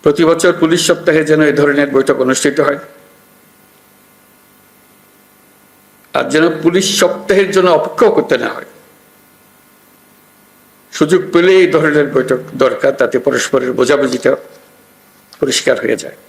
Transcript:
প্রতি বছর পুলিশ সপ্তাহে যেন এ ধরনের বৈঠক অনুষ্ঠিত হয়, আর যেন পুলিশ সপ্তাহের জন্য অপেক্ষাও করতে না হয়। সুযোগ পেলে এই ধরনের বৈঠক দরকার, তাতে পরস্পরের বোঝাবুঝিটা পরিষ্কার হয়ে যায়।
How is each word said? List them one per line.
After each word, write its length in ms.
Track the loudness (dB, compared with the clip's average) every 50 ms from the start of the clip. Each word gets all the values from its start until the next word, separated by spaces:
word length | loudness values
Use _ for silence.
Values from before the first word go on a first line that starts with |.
প্রতি 200 | 2 0 2 2 2
বছর 280 | 2 2 2 2 0 2 2
পুলিশ 200 | 0 0 0 0 0
সপ্তাহে 360 | 0 -2 0 0 0 0 0 2
যেন 160 | 2 2 2
এ 100 | 2 2
ধরনের 360 | 2 2 2 2 2 0 -2 0
বৈঠক 260 | 0 0 2 2 0 0
অনুষ্ঠিত 400 | 0 -2 -2 0 -2 -2 0 0
হয়, 200 | -2 -2 -2 -4 -10 -18 -20 -20 -20 _ _ _ _ _ _ _ _ _ _ _ _ _ _ _ _ _ _ _ _ _ _ _ _ _ _ _ _ _ _ _ _ _ _ _ _ _ _ _ _ _ _ _ _ _ _ _ _ _ _ _ _ _ _ _ _ _ _ _ _ _ -6
আর 100 | -6 -4 0
যেন 140 | 0 2 2 2 0 0
পুলিশ 240 | -2 0 0 0 -2 -2 0 0
সপ্তাহের 480 | 0 0 0 -4 -4 0 0 0 0 2
জন্য 180 | 0 0 2 2
অপেক্ষাও 400 | 2 2 0 -4 0 2 2 2
করতে 260 | 2 0 0 -2 -2 -2
না 100 | -2 -6 -8
হয়। 140 | -10 -16 -18 -20 -20 _ _ _ _ _ _ _ _ _ _ _ _ _ _ _ _ _ _ _ _ _ _ _ _ _ _ _ _ _ _ _ _ _ _ _ _ _ _ _ _ _ _
সুযোগ 300 | -4 -4 0 0 2 0 0 0
পেলে 200 | 0 2 4 4 4
এই 120 | 4 4 4 2
ধরনের 300 | 0 0 2 2 0 0 0 0
বৈঠক 260 | -2 0 0 -4 -4 -4 -10 -2
দরকার, 380 | 0 0 0 0 0 -2 -2
তাতে 240 | 0 0 -2 -2 -2 -2
পরস্পরের 540 | -2 -2 -2 -2 -4 -2 -2 -2 -2 -2
বোঝাবুঝিটা 640 | -2 -2 0 0 2 0 0 -2 -4 -2 -2 -2 -2 -2 -6 -20 -20 -20 _ _ _ _ _ _ _ _ _ _ _ _ _ _ -8 _
পরিষ্কার 360 | -4 -4 -4 -4 -2 -2 -2 -2
হয়ে 140 | -2 -4 -4
যায়। 200 | -6 -6 -14 -18 -20 -20